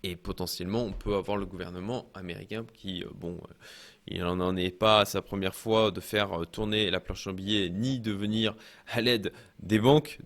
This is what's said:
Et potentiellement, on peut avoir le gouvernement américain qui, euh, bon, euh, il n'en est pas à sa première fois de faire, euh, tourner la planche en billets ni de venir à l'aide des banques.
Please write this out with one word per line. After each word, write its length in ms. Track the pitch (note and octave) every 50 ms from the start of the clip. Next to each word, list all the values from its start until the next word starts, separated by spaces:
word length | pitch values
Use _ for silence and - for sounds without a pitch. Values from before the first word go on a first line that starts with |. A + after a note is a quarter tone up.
Et 120 | - F#2 F2
potentiellement, 680 | E2+ _ F#2+ F#2 - F2+ E2+ - - F2+ F2+ G#2 A#2 A#2+
on 80 | G#2
peut 240 | F#2+ - - G#2+ G#2
avoir 200 | G2 F2+ - G2+
le 100 | G2+ G2
gouvernement 640 | F2+ F#2+ F2+ F2 F2 F2+ F2+ F#2 G#2 B2 B2 - - _
américain 500 | F#2+ F#2 F2+ E2+ F#2+ - - G#2 A2 A#2 A#2 -
qui, 280 | - - G2 F#2 F2+
euh, 60 | F2+ - -
bon, 200 | - F2 E2+ F2
euh, 200 | E2+ - - - _ - - - - - - - _ _
il 140 | - - -
n'en 340 | F2+ F2 F2+ F#2 F2+ F2+ F#2
est 140 | F#2 F2+ F#2
pas 300 | F2+ - A2 A2 G#2+ G#2+
à 40 | G2+
sa 160 | G2 - G2
première 340 | - - - G2+ F#2+ F#2+ -
fois 360 | - - A2+ A2 A2 A2 G#2+
de 100 | F2+ F#2
faire, 420 | - - - G#2 G#2 G2 F2+ E2
euh, 20 | E2+
tourner 460 | - - - G#2+ G#2+ G#2+ G#2+ G#2+ F#2
la 100 | F#2 F2+
planche 260 | - - F#2 - -
en 60 | G2
billets 380 | F#2+ F#2 F#2+ G2+ G#2+ G#2 F#2+ F2
ni 280 | F2 G2 A#2 C3 C3+ B2+
de 140 | A2 A2
venir 420 | G#2 G2 G#2 G#2 G#2+ A2 A2+ G#2+ G2 - - - - - -
à 140 | - - B2
l'aide 320 | A2+ B2 A#2+ A2+ G2 E2+ - - - - _ -
des 220 | - E2+ G#2+ A2
banques. 380 | G#2+ B2+ C#3+ D#3 D3+ - - - -